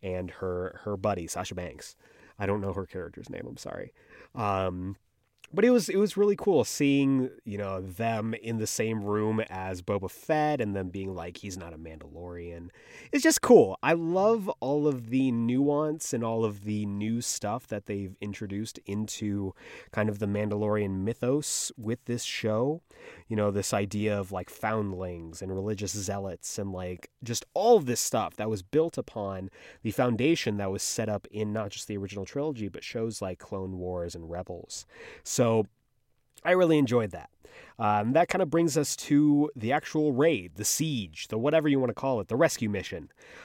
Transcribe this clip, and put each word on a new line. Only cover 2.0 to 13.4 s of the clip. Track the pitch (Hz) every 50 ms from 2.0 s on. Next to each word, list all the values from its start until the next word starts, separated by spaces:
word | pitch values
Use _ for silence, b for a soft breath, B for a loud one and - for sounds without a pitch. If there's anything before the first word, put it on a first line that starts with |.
| b b b b b b b
I | b 104
don't | 98 101 107
know | 95 98 87
her | 98 95
character's | - - 92 85 85 - - - 87
name, | 87 87 -
I'm | - -
sorry. | - - - 50 - - - _ B B B B B B B B
Um, | 127 113 101 98 95 95 92 90 90 90 95 101 _ _ _ _ _ _ _ _ _ _ -
but | - 196 214
it | 247
was, | 247 240 160 -
it | -
was | 196 208 190 -
really | 196 208 208 202
cool | - - 202 180 143 113
seeing, | - - - 147 139 139 139 139 135 135 131 127 131 - - -
you | 113 101
know, | 101 104 98 95 92
them | 92 92 87 90 113 117 113 107 107 113 110
in | 113 107 113 117 110
the | 107
same | - - - 113 113 113 110 101
room | 101 104 107 107 110 110 110 110 -
as | 87 92 95 95 95 87
Boba | 87 - 104 101 95 90
Fett | - - - - 156 151 151 151 151 127
and | 113 104 98
them | 98 92 90
being | 87 98 95 95 95
like, | 87 82 87 85
"He's | - - 101 92
not | 92 87 82 82
a |
Mandalorian." | 80 80 80 80 78 78 76 76 82 87 90 87 87 85 85 85 85 85 90 B B B B B B B B
It's | - 285 -
just | 320 - -